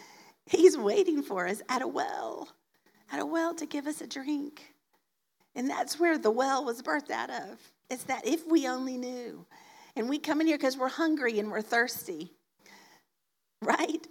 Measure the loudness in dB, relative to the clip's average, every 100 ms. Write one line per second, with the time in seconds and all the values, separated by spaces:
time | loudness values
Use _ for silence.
0 | -18 -20 -20 _ 0 8 8 8 2 4
1 | 4 2 0 -2 -2 -4 -2 -2 -2 -2
2 | -4 -4 -6 -8 -14 _ _ _ _ _
3 | -10 -6 -2 -2 -2 -4 -6 -6 -6 -6
4 | -8 -8 -4 -4 -4 -12 -20 _ _ _
5 | _ _ _ _ _ -4 -4 -2 -4 2
6 | 2 4 2 2 2 2 -2 -6 -2 -2
7 | -2 -6 -6 -8 -10 -14 -20 _ -10 -8
8 | -6 -4 -2 -2 2 2 2 -2 -4 -6
9 | -6 -8 -10 -14 -18 -20 -20 -20 -12 -6
10 | -2 -2 0 2 2 2 2 0 -2 0
11 | 2 2 2 2 0 -2 0 2 2 -2
12 | -8 -10 -10 _ _ _ -20 -20 -20 -20
13 | _ _ _ _ _ -8 0 0 0 -4
14 | -6